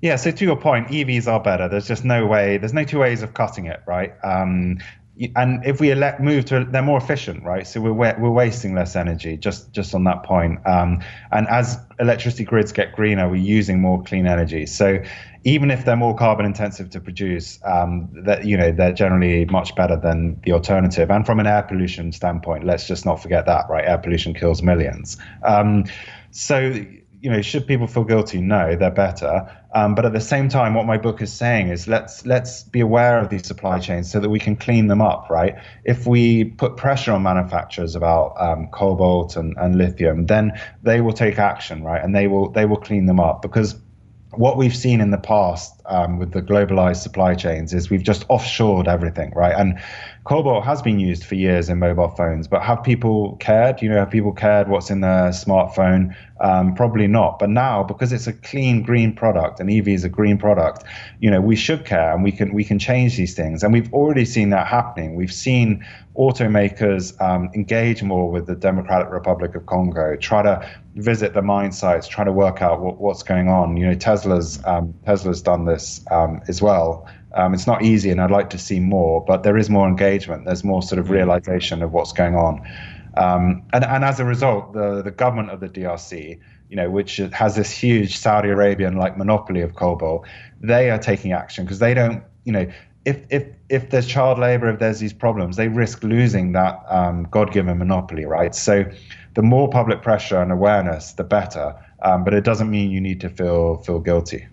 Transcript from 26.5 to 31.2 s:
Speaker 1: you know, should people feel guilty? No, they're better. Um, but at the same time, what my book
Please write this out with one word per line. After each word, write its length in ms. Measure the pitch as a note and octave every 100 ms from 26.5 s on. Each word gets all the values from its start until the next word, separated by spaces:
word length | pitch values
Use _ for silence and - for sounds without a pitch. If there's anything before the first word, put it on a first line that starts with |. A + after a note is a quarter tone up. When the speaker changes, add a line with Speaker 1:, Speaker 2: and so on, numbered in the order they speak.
| C#3 C3 B2+ - - _ -
Speaker 1:
you 100 | C3
know, 100 | A2+
should 260 | G#2 D3 B2+
people 200 | C3 A#2
feel 180 | -
guilty? 360 | A2 A2 G#2 F#2
No, 360 | F2+ G#2 E2 F2
they're 140 | F#2+
better. 580 | F2+ G2 - D2 F2 F#2+ - _
Um, 200 | A2 G#2
but 100 | G#2
at 80 | A2+
the 80 | A2
same 280 | A2+ C#3 C3+
time, 260 | B2+ A#2
what 120 | A2+ A2+
my 120 | A2
book 240 | A2+ G#2+